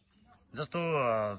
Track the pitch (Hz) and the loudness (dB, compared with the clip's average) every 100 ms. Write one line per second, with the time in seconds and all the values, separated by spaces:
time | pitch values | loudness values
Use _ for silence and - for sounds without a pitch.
0 | _ _ - - _ - 151 175 170 156 | _ _ -20 -20 _ -10 -6 -4 0 2
1 | 123 113 104 | 2 2 0